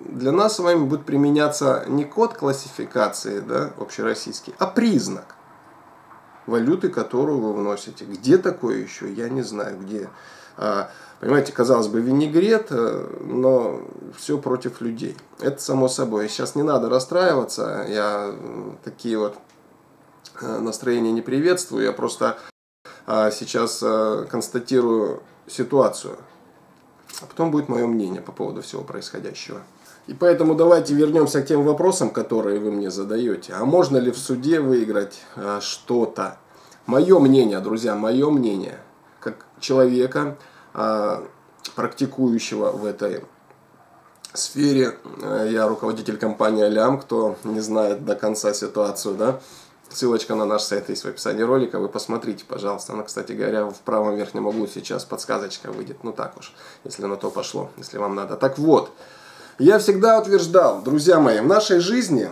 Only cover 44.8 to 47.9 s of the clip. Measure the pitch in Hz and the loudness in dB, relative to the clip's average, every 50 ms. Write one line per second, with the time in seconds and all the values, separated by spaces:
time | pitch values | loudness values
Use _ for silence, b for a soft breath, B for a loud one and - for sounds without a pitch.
44.8 | 127 117 - - - - - 98 - 104 104 107 110 110 113 110 107 107 110 - | 2 2 0 -6 -16 -18 -14 -10 -6 -4 -2 -2 -2 0 0 2 2 0 0 -2
45.8 | 117 107 110 110 - - 107 - 117 107 107 - 107 107 110 107 107 107 107 110 | -4 -4 -4 -4 -6 -6 -4 -2 -4 -4 -2 0 0 2 2 4 2 4 4 4
46.8 | 113 127 139 135 - - 117 113 110 107 107 - - 110 110 110 110 107 110 110 | 4 2 2 0 -2 -4 -2 -2 0 -2 -4 -6 -8 -6 -6 -6 -4 -2 0 0
47.8 | 107 101 | 2 0